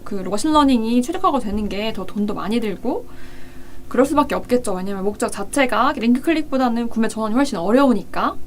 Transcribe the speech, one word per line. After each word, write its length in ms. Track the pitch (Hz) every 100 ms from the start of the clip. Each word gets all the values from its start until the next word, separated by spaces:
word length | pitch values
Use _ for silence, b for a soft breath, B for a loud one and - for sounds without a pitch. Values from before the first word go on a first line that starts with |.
그 100 | - 202
머신러닝이 840 | 185 208 311 311 277 247 220 247
최적화가 380 | 247 359 370 285
되는 300 | 214 208 208
게 240 | 196 220
더 100 | 220
돈도 300 | 277 208 208
많이 260 | 160 170 233
들고 460 | 214 175 233 370 B B B B B B B B -
그럴 160 | 226
수밖에 300 | 254 294 254
없겠죠. 400 | 180 - 247 -
왜냐면 300 | 185 190 196
목적 280 | 196 208 247
자체가 640 | - - 285 262 214 262 302
링크 240 | 226 247
클릭보다는 680 | 339 320 302 262 254 233 233
구매 200 | 220 220
전환이 260 | 214 220
훨씬 220 | 233 285 190
어려우니까. 800 | 180 247 277 208 - 170 240 392